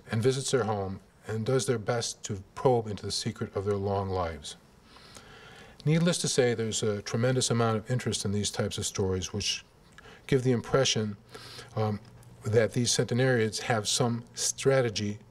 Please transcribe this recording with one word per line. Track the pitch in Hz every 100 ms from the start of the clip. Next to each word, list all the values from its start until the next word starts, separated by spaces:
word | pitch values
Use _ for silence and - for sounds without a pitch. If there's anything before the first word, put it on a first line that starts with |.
| -
and | 113
visits | 127 131 131
their | 131 104
home | 104 95 98 - - -
and | 110 110
does | 131 123
their | 117
best | 101 117 - -
to | - 98 - -
probe | 135 120 110
into | 95 101
the |
secret | - 110 - 107 104
of |
their | 98 101
long | 98 98 95
lives. | 92 85 78 - - - - - - - - - - - - - - 147
Needless | 165 175 -
to | 127
say, | - 123 113
there's | 113 104
a | 110 101
tremendous | - 117 127 127 -
amount | 117 117 110
of | -
interest | 127 120 101 104
in |
these | 101 101
types | - 104 -
of | 98
stories, | - 95 92 87
which | 104 - - - - - - - - -
give | 135
the | 127
impression, | 117 - 135 131 117 107 101 - - - - - 110
um, | 107 101 - - - -
that | 110 113 107
these | 131 120
centenarians | - 110 120 131 123 110 -
have | - 113 104
some | - 123 117 -
strategy | - - - 135 135 120 101 104 104 -